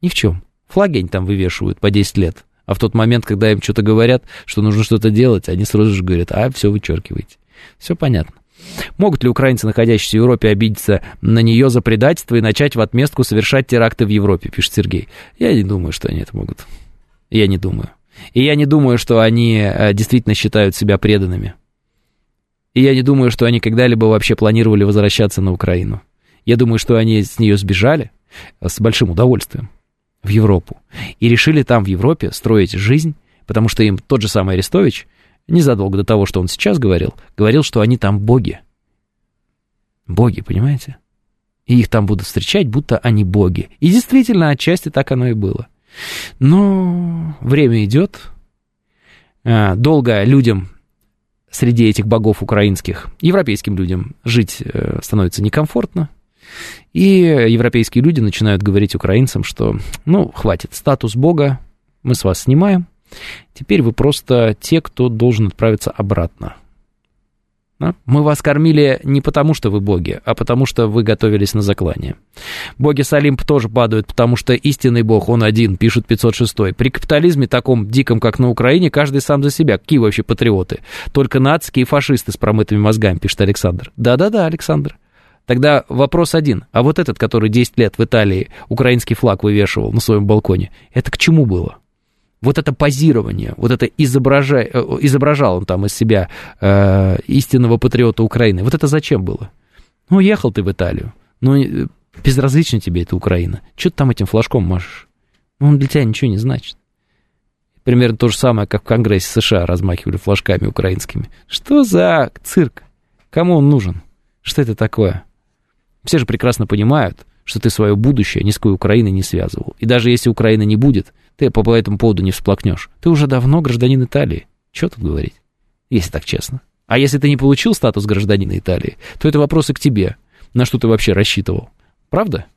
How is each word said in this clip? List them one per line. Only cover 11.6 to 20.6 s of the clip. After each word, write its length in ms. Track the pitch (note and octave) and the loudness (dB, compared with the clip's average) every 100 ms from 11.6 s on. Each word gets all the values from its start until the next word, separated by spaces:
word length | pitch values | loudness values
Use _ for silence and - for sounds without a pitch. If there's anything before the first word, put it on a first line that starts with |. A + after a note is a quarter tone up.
| C3+ | 4
за 120 | A#2+ | 2
предательство 560 | A#2 A2+ B2+ E3 - A#2+ | 0 2 2 0 -2 0
и 40 | |
начать 360 | A2 G#2+ D3 A#2+ | 0 0 0 0
в 40 | |
отместку 440 | A2 A#2+ D3 - | -2 0 -2 0
совершать 420 | C3 G#2+ A2 C3+ C3 | 0 0 2 0 2
теракты 400 | A#2+ A2+ - G#2+ | 2 0 0 0
в 20 | |
Европе?" — 420 | G#2 G2+ F#2+ - | 2 2 0 -4
пишет 180 | - - | -6 -4
Сергей. 360 | - F#2+ G2 G2+ - - _ | -2 -2 -4 -8 -16 -20 _
Я 140 | A#3+ | 0
не 120 | D3+ | 2
думаю, 280 | G2 G2+ E2+ | 0 -4 -4
что 160 | - - | -6 -6
они 120 | - | -6
это 160 | - - | -8 -10
могут. 300 | - - - - - - _ _ _ | -10 -12 -16 -20 -20 -20 _ _ _
Я 160 | A2 G2+ | 0 0
не 120 | F#2+ | 0
думаю. 320 | F#2+ G#2+ - _ _ _ - | -4 -6 -10 _ _ _ -6
И 100 | A#2+ | -2
я 100 | C3+ | 0
не 120 | D3 D3 | 2 2
думаю, 320 | D3+ C3+ A#2+ | 2 2 0
что 220 | - A2+ | 2 2
они, 380 | A2+ A#2 A#2 A2 | 4 2 2 2
э, 340 | G#2 - G#2 | 0 0 0
действительно 420 | G2+ A2 B2+ A#2 | 0 0 0 0
считают 400 | G#2 A2 A2 | -2 0 2